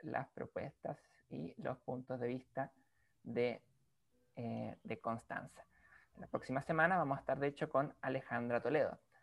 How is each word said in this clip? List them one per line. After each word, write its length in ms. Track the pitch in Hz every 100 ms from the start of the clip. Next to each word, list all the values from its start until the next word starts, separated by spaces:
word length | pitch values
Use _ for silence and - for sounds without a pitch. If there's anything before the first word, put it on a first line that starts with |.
las 260 | - - 139
propuestas 680 | - 127 - 143 - - - _ _ -
y 260 | 135 156 -
los 160 | 135 123
puntos 400 | - 127 127 127
de 80 | 120
vista 440 | 127 - - 139 _ _ _ _ _
de, 380 | - 117 120 110 _ _ _ _ _ _ _ -
eh, 400 | 117 113 110 107
de 160 | - 110
Constanza. 640 | - 113 - - 147 - - _ - - _ -
La 80 | -
próxima 340 | - - 131
semana 360 | - 160 165 185
vamos 200 | 143 139
a 40 |
estar, 180 | - 135
de 80 | 143
hecho, 200 | 143 151
con 240 | 135 143 -
Alejandra 600 | 139 131 - 120 120 120
Toledo. 360 | 120 151 110 - _ _